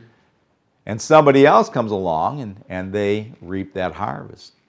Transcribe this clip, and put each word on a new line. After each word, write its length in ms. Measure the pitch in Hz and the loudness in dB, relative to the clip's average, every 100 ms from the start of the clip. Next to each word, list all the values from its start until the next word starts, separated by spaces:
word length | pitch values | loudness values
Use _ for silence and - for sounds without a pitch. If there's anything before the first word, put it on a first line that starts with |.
| 117 _ _ _ _ _ _ _ - | _ _ _ _ _ _ _ _ -12
And 140 | 110 | -10
somebody 440 | - 156 143 135 | 4 6 6 6
else 240 | 147 208 214 | 6 6 2
comes 220 | 135 113 | -4 -4
along 500 | 101 90 80 92 147 | -4 -2 -2 -4 -6
and, 240 | 110 95 - | -12 -16 -12
and 240 | 92 95 | -10 -6
they 400 | 101 101 104 107 - | -4 -2 -4 -6 -16
reap 340 | 87 95 92 | -10 -10 -8
that 200 | 95 90 | -6 -8
harvest. 580 | 80 107 147 - - - _ | -6 -8 -10 -14 -20 -20 _